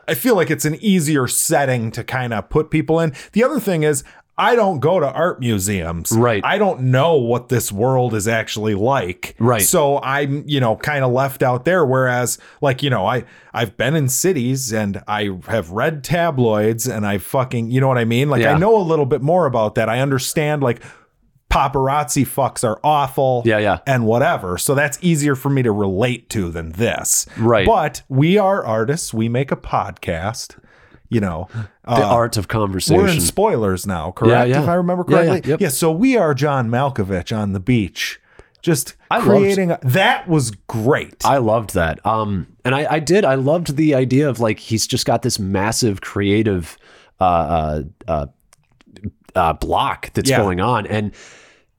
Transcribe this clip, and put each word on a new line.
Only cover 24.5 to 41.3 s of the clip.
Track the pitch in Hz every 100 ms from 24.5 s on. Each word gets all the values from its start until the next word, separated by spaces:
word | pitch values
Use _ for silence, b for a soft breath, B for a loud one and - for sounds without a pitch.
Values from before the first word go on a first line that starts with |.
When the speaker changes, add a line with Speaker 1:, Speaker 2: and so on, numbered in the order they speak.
| 90
Speaker 1:
So | -
that's | 139 147 -
easier | 180 160 147
for | 131 139
me | 139
to | 120
relate | 104 98 95 123 123 -
to | 113 87
than | 85 82
this. | 82 113 80 - - - -
Speaker 2:
Right. | 113 113 113
Speaker 1:
But | 214 147 - -
we | 135 160 202
are | 190 202
artists. | 117 110 110 160 -
We | 110 113
make | 120 135
a | -
podcast, | - 123 98 - - 82 95 120 - - b b b b b
you | 117
know. | 98 80 87 113 107 B
Speaker 2:
The | - 117 104
Speaker 1:
Uh, |
Speaker 2:
art | 120 117 113
of | 92
conversation. | 113 101 92 - 165
Speaker 1:
we're | 196
in | 165
spoilers | 82 - 214 147 104 92 101
now, | 87 80
correct? | - 113 120 123
Speaker 2:
Yeah, | 135
yeah. |
Speaker 1:
If | 151
I |
remember | 175 180 180 151
Speaker 2:
Yeah, | 156
yeah, | 170
Speaker 1:
correctly. | 185 127
Speaker 2:
yep. | 156
Speaker 1:
Yeah, | 180
so | 131 165
we | 160 262 240
are | 165
John | 135 147 139 113
Malkovich | 120 139 127 95 92 - 110
on | 101
the | 98
beach. | 92 123 92 - - - b b b b
Just | - 156 - - b
Speaker 2:
I | 233
loved | 226
Speaker 1:
creating | 202 196 196 180
a, | 160
that | 131 165 214 254 185
was | 156 113 101 -
great. | 113 110 139 73 -
Speaker 2:
I | 110